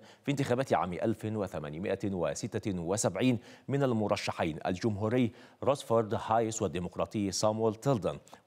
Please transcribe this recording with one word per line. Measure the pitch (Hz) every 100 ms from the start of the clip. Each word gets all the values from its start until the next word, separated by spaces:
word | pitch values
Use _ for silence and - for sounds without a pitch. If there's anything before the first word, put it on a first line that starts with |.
| - -
في | -
انتخابات | 143 135 123 139
عام | 87 90
ألف | 87 113 104
وثمانمائة | 110 107 92 85 73 78 101 95 104
وستة | 92 78 - 120 110 110 90
وسبعين | 85 123 113 90 127 117 - - -
من | 139
المرشحين، | 135 113 101 101 - - 90 76 -
الجمهوري | 95 117 101 107 127 117 - - -
روزفورد | 113 143 - 113 107 104 -
هايس | 113 110 110
والديمقراطي | 98 80 87 - 85 110 98
صامويل | 87 107 110 113
تيلدون. | 104 143 123 85 71 - -